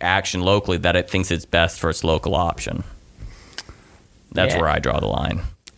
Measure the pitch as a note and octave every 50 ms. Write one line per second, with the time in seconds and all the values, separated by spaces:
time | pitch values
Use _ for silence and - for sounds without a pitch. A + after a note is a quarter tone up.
0 | - F2 F#2 G2 F#2+ - - F2+ F2+ F#2 G2+ G#2 G2+ - F2+ E2+ - F2 F2 F2+
1 | E2+ - - F#2 F2 - E2+ D#2+ - - - E2+ E2 E2 - - - E2 D#2+ -
2 | - D#2+ D#2+ D#2 - E2+ E2+ - F2 E2+ - - - - G1+ A#1+ - - - -
3 | - - - - - - - - - - - - - - - - - - - -
4 | - _ _ - _ - - - F#2 - - F2 E2 D2+ D2+ D2+ - B1+ - -
5 | - G1+ - - - - - F#2 - - - _ - - -